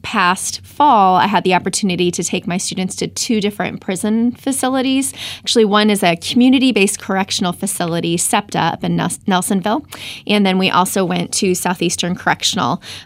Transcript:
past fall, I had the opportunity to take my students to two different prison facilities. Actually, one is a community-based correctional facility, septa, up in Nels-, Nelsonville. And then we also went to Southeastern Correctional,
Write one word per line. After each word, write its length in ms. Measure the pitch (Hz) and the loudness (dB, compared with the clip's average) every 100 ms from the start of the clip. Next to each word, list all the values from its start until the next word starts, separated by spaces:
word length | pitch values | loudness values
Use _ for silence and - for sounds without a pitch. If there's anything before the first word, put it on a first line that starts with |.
past 600 | - 214 180 185 - - - | -6 0 0 0 -4 -10 -6
fall, 520 | - 294 226 190 185 | 2 4 6 6 4
I 100 | 196 | 2
had 160 | 196 | 2
the 100 | 180 | 2
opportunity 580 | 180 190 - 196 175 175 | 0 0 -2 -2 0 0
to 120 | 175 | -2
take 240 | 170 185 - | -4 -4 -4
my 80 | 180 | -6
students 400 | - 185 185 - | -4 -4 -4 -4
to 120 | 170 | -6
two 340 | - - 220 | -4 -2 0
different 400 | 202 208 - - | 0 -2 -6 -6
prison 500 | - 185 214 220 240 | -6 -4 0 0 0
facilities. 840 | 240 277 269 254 262 262 262 269 - - - | -2 -4 -2 -2 0 0 0 -2 -6 -12 -10
Actually, 260 | - 240 214 | 0 4 4
one 240 | 208 214 | 4 4
is 120 | 202 | 4
a 140 | 180 170 | 2 0
community-based 840 | - 240 254 262 262 214 196 - | 0 4 6 6 4 2 2 0
correctional 540 | - 190 196 - 180 | -4 -4 -2 -2 -2
facility, 640 | 175 190 - 170 170 170 175 | -4 -6 -4 -4 -2 -2 -2
septa, 420 | - 202 202 160 | 0 -2 -2 -2
up 280 | 160 - 175 | -2 -2 -2
in 100 | 170 | -2
Nels-, 220 | 175 - - | -2 -4 -2
Nelsonville. 540 | 185 - 196 208 247 - - - - - | 0 0 -2 0 -4 -6 -14 -16 -10 -2
And 180 | 208 196 | 2 2
then 140 | 185 | 2
we 100 | 190 | 2
also 340 | 151 190 196 | 2 2 0
went 300 | 180 180 170 | 0 -2 -4
to 220 | - 190 180 | -2 0 0
Southeastern 580 | 180 175 175 - 175 | -2 -2 -2 -2 -4
Correctional, 720 | 180 - 156 - 196 127 170 - - | -2 -2 -2 -2 -2 -2 -4 -8 -16